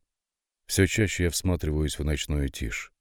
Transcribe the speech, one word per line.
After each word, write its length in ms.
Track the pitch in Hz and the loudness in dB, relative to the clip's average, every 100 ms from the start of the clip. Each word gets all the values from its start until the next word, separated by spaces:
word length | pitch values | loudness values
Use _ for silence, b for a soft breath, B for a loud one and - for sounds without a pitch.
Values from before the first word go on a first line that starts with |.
| _ _ _ _ _ _ - | _ _ _ _ _ _ -2
Все 180 | - 95 | 2 4
чаще 380 | - 107 - | 4 0 2
я 60 | 87 | 0
всматриваюсь 680 | - 95 87 76 76 76 - | 0 0 0 0 0 0 0
в 60 | |
ночную 440 | 73 71 - 73 69 | -2 0 0 0 0
тишь, 440 | - 58 - - _ | -2 -6 -6 -10 _